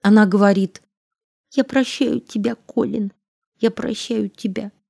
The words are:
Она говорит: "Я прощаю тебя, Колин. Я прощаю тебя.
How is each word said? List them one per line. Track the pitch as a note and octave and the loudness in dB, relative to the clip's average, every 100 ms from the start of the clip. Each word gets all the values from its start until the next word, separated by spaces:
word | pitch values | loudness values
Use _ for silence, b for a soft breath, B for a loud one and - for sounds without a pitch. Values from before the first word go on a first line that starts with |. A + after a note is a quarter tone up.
Она | G3+ G#3+ G#3 | 6 6 6
говорит: | G3 G3+ G3 F#3+ - _ _ _ _ _ _ _ | 4 4 2 -2 -8 _ _ _ _ _ _ _
"Я | - | -4
прощаю | - C4+ B3+ - A#3+ A#3 | 0 0 -2 -2 -2 -2
тебя, | - A3 G#3+ | -6 -6 -4
Колин. | A#3 - - G#3 A3 G3+ _ _ _ _ _ | -6 -6 -4 -2 -4 -6 _ _ _ _ _
Я | A3+ | -4
прощаю | A3+ A#3+ G#3+ - A3+ G3+ | -2 -8 -8 -6 -6 -6
тебя. | - G#3 F#3+ G3+ _ | -6 -8 -8 -12 _